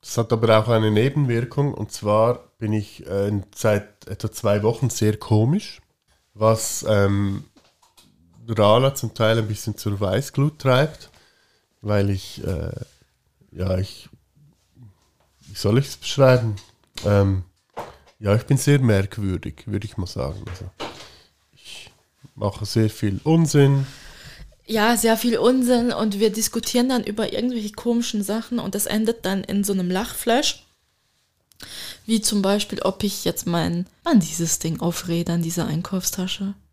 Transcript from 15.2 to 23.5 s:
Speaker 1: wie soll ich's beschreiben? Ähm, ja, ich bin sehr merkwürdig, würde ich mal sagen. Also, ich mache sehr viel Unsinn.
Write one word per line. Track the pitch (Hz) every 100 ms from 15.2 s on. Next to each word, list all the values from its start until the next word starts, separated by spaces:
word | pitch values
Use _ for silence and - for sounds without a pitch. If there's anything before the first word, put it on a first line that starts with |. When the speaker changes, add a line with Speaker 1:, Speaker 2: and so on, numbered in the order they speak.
| _ _
Speaker 1:
wie | -
soll | 101 98 117
ich's | 143 -
beschreiben? | - - 131 127 113 101 - _ _ -
Ähm, | 101 101 98 95 90 _ _ - - - _ _
ja, | 101
ich | 107
bin | - 135
sehr | - 143
merkwürdig, | 127 101 98 - 101 87 - - -
würde | 101 107
ich | -
mal | 90
sagen. | - 139 98 -
Also, | 90 92 _ - - - - _ _ _
ich | _ - - - _ _ _ -
mache | - 104 - 104
sehr | 117 110
viel | - 107 98
Unsinn. | 151 165 160